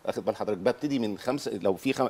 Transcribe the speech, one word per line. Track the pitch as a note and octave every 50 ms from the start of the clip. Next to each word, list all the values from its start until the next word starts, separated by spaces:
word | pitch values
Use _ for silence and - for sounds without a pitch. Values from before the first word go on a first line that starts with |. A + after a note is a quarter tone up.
| -
أخد | F#2 - A#2 F2+
بال | A2 G2+
حضرتك، | - G#2 G#2 G#2 F2
ببتدي | F#2+ B2 A#2+ - D3 D3 C#3 B2
من | A#2 G#2+ G2+
خمسة، | - - B2+ C3+ C#3+ - A#2
لو | - G2 G2 G2 F#2+
في | F2 - C3 B2+
خم-، | - B2+